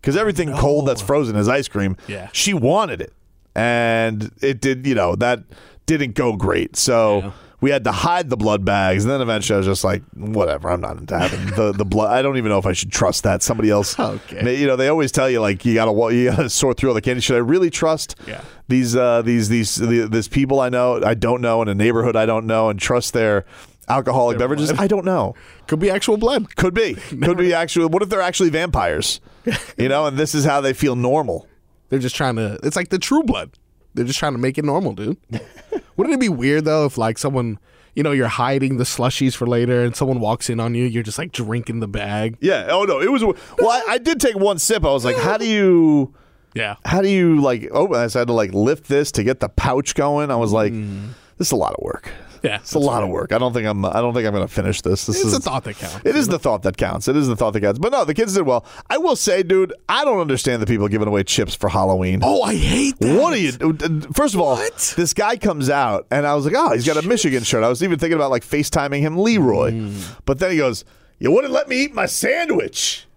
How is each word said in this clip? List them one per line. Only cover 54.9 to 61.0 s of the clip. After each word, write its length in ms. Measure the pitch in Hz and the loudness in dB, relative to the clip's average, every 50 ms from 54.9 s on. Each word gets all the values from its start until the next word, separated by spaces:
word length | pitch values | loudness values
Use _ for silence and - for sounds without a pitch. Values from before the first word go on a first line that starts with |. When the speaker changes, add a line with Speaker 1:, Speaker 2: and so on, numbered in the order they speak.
| 95 92 - | -2 -2 -2
Speaker 1:
This 120 | - 107 | -4 -2
Speaker 2:
It's 80 | 370 392 | 0 0
Speaker 1:
is 80 | 107 101 | 0 0
Speaker 2:
a 40 | - | 0
thought 240 | - - 131 131 - | -2 -4 -6 -6 -6
that 120 | 110 101 | -8 -14
counts, 200 | - - 87 78 98 - | -12 -12 -12 -12 -12 -10
Speaker 1:
It 120 | - - | -2 -2
is 100 | 302 277 | 0 0
Speaker 2:
you 60 | 208 | 0
know? 60 | 185 | -2
Speaker 1:
the 20 | 156 | -2
thought 240 | - 139 113 98 - | 0 -2 -2 0 -2
that 120 | 95 95 | -4 -2
counts. 320 | - - 92 90 - - | -2 -2 -2 -2 -4 -2
It 80 | - 131 | 0 0
is 120 | 151 143 | 2 2
the 80 | 131 117 | 0 0
thought 160 | 104 120 110 104 | 0 0 0 0
that 80 | 110 | 2
counts. 160 | 98 101 101 | 0 0 0
But 140 | 117 160 233 | 2 0 0
no, 120 | 269 277 196 | 2 0 0
the 120 | 147 156 | 0 0
kids 180 | 180 226 214 185 | 0 0 0 0
did 140 | 196 175 | 0 2
well. 180 | 135 123 120 - - - - - - | 2 0 0 0 -6 -20 -20 -8 -4
I 80 | 226 | -2
will 180 | 294 320 349 269 | 0 2 2 0
say, 280 | - - - - 190 185 | 0 0 0 2 0 2
dude, 280 | 165 190 190 190 185 - - _ | 2 4 2 2 0 -4 -12 _
I 160 | - 185 254 294 | -4 -2 0 2
don't 160 | 294 240 190 | 2 2 0
understand 400 | 170 151 135 120 - 139 123 117 | 2 0 0 0 0 0 0 0
the 60 | 107 | 0
people 220 | 98 120 107 101 | 0 2 2 2
giving 200 | 104 101 107 | 2 2 0